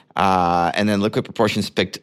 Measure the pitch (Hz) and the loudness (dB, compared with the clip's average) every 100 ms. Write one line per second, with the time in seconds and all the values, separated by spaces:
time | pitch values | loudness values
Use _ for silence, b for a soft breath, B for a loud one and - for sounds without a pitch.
0 | B - 95 92 87 87 87 - 104 101 | B -2 2 2 2 2 0 0 0 0
1 | 107 120 - - 107 104 - - 92 - | 0 -2 -4 -2 0 0 -4 -4 -4 -4